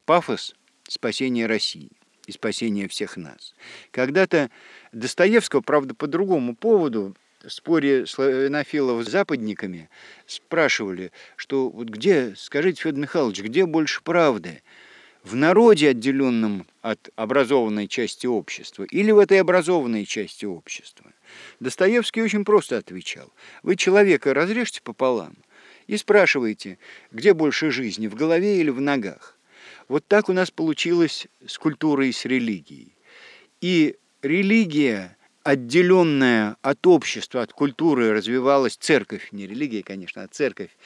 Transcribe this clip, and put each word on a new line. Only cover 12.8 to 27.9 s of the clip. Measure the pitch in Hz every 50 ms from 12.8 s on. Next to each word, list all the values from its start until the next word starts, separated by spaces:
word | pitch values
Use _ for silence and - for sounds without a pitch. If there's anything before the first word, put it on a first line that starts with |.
Федор | - 160 151 139
Михайлович, | 147 135 - 175 143 113 98 95
где | 98 110 120 175 190
больше | 170 151 160 156 143 - -
правды? | - 156 170 175 165 147 123 104 82 87 80 71 _ _ _ - - - - - - _ _ _ -
В | - -
народе, | 127 147 160 185 208 233 233 208 156 147 147
отделенном | 127 117 110 135 135 135 135 127 120 113 110 107 104 95 87 _ _ _
от | - 113 107 - - - -
образованной | - 110 107 123 143 135 110 143 131 117 110 104 104 104
части | 98 - - 117 101 - - -
общества, | 123 120 104 82 - - - - - - - 98
или | - - 165 208 214
в | 214 208
этой | 202 - 196 190
образованной | 185 160 180 185 160 165 185 165 135 120 113 107 101
части | - - 110 98 87 - - -
общества?» | 104 90 82 - - - - - - _ _ _ _ _ _ _ - - - - - - -
Достоевский | 120 131 - - 185 196 226 240 220 - - 226
очень | 226 214 202 208 196
просто | - 214 202 - - 127 107
отвечал. | - - 92 92 - - - 76 67 - _ _ - - - -
Вы | - - 196
человека | 180 - 185 190 208 208 196 175 - - 147 131
разрежьте | 139 160 185 220 240 240 - - -
пополам | - - 113 - 131 131 123 107 85 76 - - _ _ _ _ - - - _ _
и | - 208
спрашиваете, | 208 - - 208 208 185 - - 143 120 110 107 - - 101 92 - - - - - _ _
где | - 113 - 208 185
больше | 156 156 147 - - 156 156
жизни, | 123 127 131 107